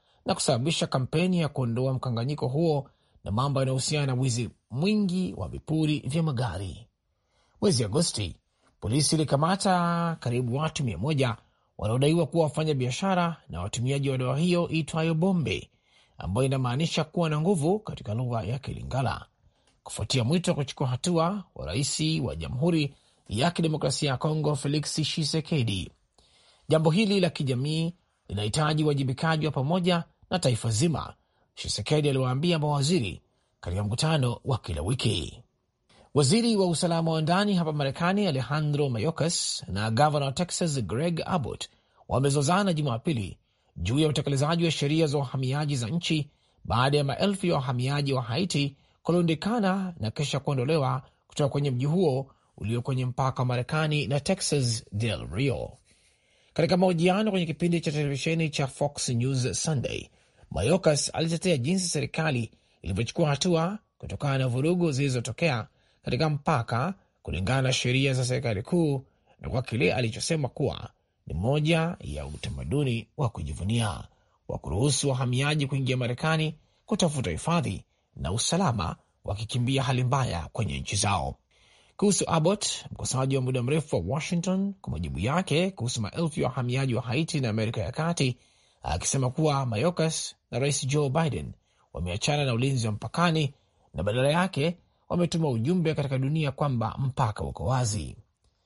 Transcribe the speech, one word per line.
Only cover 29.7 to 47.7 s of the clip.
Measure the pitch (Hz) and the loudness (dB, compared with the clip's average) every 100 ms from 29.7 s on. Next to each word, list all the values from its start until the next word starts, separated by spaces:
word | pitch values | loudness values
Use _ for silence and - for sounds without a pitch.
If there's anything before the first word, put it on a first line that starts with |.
| 185 175 170 - _ - | 2 2 2 -2 _ -6
na | 185 | 0
taifa | 135 117 117 | 2 2 0
zima, | 110 170 143 - - _ _ _ | 2 2 0 -6 -14 _ _ _
Tshisekedi | - 80 - - 151 147 | -10 -6 -6 0 2 2
aliwaambia | 131 127 131 175 160 | 2 0 0 0 2
mawaziri | 147 143 135 180 98 78 _ _ _ _ | 0 0 2 2 0 -6 _ _ _ _
katika | 90 92 | -6 -2
mkutano | 104 117 156 160 120 - | -2 0 2 2 0 -2
wa | - 113 | -2 -4
kila | - 78 | -2 -4
wiki. | 87 135 110 95 64 - - _ _ _ _ - _ | -2 0 0 0 -4 -12 -20 _ _ _ _ -20 _
Waziri | 147 135 226 233 208 | 2 4 4 4 4
wa | 180 | 2
usalama | 160 175 165 165 | 2 0 2 0
wa | 160 | 0
ndani | 156 180 208 | 2 2 2
hapa | 185 160 | 2 0
Marekani, | 151 139 - 175 202 190 | 0 -2 0 0 2 0
Alejandro | 131 120 151 151 143 139 | 0 -2 0 0 2 0
Mayorkas, | 113 156 - 160 - - - - | 0 0 0 0 -2 -4 -6 -6
na | 95 110 | -2 0
gavana | 113 151 147 135 | 4 4 4 0
wa | |
Texas, | 131 175 - 175 139 | -2 -4 -2 -2 -2
Greg | 90 113 170 160 - | -2 -2 -2 -2 -2
Abbott, | 170 113 - - _ _ _ - | -2 -2 -8 -12 _ _ _ -2
wamezozana | 123 139 147 143 185 196 | 0 2 2 2 2 2
Jumapili | 156 147 113 175 113 95 - _ _ _ - | 0 -2 -2 -2 -2 -4 -10 _ _ _ -6
juu | 87 139 | 0 2
ya | 156 | 2
utekelezaji | 147 139 139 147 170 | 2 0 0 2 2
wa | 170 | 2
sheria | - 143 160 156 | 0 0 2 2
za | 143 | 2
uhamiaji | 131 131 131 143 151 139 | -2 -2 -2 -2 0 -2
za | 113 | -2
nchi | 170 - 156 143 _ _ _ | -2 0 -2 -2 _ _ _
baada | - 113 135 147 | -2 2 4 4
ya | |
maelfu | 139 - 196 190 175 | 2 0 0 2 0
ya | |
wahamiaji | 156 131 | 0 0